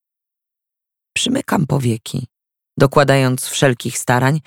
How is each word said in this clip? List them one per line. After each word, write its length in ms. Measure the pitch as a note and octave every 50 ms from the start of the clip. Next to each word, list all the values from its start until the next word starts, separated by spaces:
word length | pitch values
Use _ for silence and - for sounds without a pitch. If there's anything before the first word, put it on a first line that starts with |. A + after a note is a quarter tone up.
| _ _ _ _ _ _ _ _ _ _ _ _ _ _ _ _ _ _ _ _ _ _ -
Przymykam 500 | - - - - - - - G#3 G#3 D3+
powieki, 600 | - C#3+ C#3+ B2+ A#2+ A2 G#2+ - - - C3+ B2+ - _ _ _ _ _ _ _ _ _ -
dokładając 680 | C#3 C3+ - D3 C#3 C3+ C#3 C3+ C3 B2+ B2+ B2+ -
wszelkich 520 | - - - D3 C3+ A#2+ - - C3+ - -
starań, 420 | - - B2 B2 C3 C3+ D#3 D3+ -